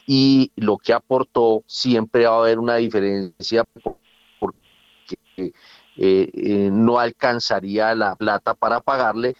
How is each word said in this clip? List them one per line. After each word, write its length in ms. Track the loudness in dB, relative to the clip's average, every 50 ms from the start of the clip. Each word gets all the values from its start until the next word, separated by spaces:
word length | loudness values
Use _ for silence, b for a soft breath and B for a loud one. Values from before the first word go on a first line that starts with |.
| b
y 460 | -2 2 2 4 4 4 4 2 0 _
lo 200 | -4 -2 -2 -2
que 160 | -2 _ 0
aportó, 720 | 0 0 0 _ -2 -2 -2 -2 _ 2 2 2 2 0 -2
siempre 600 | _ -10 -6 -2 0 0 0 0 0 0 2 2
va 100 | 4 4
a 40 | 2
haber 180 | 2 2 2 0
una 180 | 0 -2 0
diferencia 880 | 0 -2 0 -2 -2 -2 0 -2 -4 -6 -8 -12 _ -8 -2 0 0 0 -2 _ -12 _ -12 -12 _ _ _ _ _ _ _ _ _
porque, 800 | -8 -8 -8 _ _ _ _ _ _ _ _ _ _ -18 -18 -18 _ _ _
eh, 160 | -12 -12 -12 b b b b b b b b b
eh, 720 | -2 2 2 2 2 0 -2 -4 -6 -4 -2 0 0 0 0
no 260 | 2 2 2 2 2 2
alcanzaría 960 | 0 -2 -4 _ -2 -2 -2 -2 -4 -4 -4 -4 -4 -4 -2 -2 0 0 0
la 220 | 0 -2 -4 -4
plata 380 | -4 -4 -2 -2 -2 -2 -4 -4
para 260 | -2 -2 -2 -2 -2
pagarle. 560 | -2 -2 -2 0 -2 -2 -2 -2 -4 -4 -4